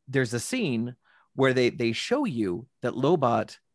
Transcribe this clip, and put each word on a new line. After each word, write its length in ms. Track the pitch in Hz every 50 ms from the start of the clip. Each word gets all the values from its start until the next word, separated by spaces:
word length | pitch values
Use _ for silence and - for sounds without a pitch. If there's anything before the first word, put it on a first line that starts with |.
| _ -
there's 260 | 127 135 131 110 120
a 60 | 117
scene 560 | - - - 254 220 151 123 113 117 120 127 - _ _ _ _ _ _ _
where 180 | 127 135 135 127
they, 160 | 127 123 120
they 200 | - - 120 117 113
show 320 | - - - 240 294 285
you 420 | 226 131 113 107 92 87 87 120 - _ _ -
that 100 | 120 120
Lobot 640 | 120 131 143 180 160 135 123 117 110 107 - - - _ _ _